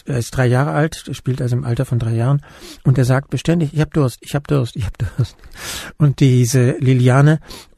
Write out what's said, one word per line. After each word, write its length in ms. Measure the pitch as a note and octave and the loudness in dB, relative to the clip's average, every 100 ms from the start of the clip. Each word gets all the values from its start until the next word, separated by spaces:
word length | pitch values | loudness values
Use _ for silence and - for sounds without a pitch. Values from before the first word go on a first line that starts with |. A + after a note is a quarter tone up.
| - | -6
er 120 | C3 | -6
ist 140 | A2+ | -6
drei 140 | C3 B2 | -2 0
Jahre 260 | B2 D3 | 2 0
alt, 320 | D#3 D#3+ - - | 0 -2 -4 -12
er 80 | |
spielt 260 | C3 - B2+ | -8 -6 -4
also 160 | B2 A#2+ | -2 -4
im 80 | |
Alter 200 | C3+ A#2 C3 | -2 -4 -2
von 120 | A#2+ | -2
drei 140 | A2+ | -2
Jahren, 300 | A#2 B2 C#3+ - - - - | -2 0 0 -2 -16 -20 -4
und 160 | - C3 | 0 2
er 60 | |
sagt 260 | B2 C3 - | 2 0 -2
beständig, 420 | C#3 - E3+ D3+ | -4 0 0 0
"Ich 80 | D3+ | -2
hab 140 | D#3 | -2
Durst, 240 | E3 C3 - | 0 -2 -4
ich 140 | - | -8
hab 140 | C#3 - | -8 -2
Durst, 280 | C#3+ A#2+ - | -2 -2 -6
ich 80 | |
hab 140 | G2 - | -8 -6
Durst." 380 | G#2+ - A#2+ - - - - - - - | -6 -4 -4 -6 -20 -16 -14 -12 -14 0
Und 240 | D3 - | 0 4
diese 520 | C#3 B2+ A#2+ C3 B2 | 4 4 2 2 2
Liliane, 680 | D4+ C3 B2+ B2 C3 D3 D#3 - - - | 0 0 2 4 6 4 4 -2 -20 -20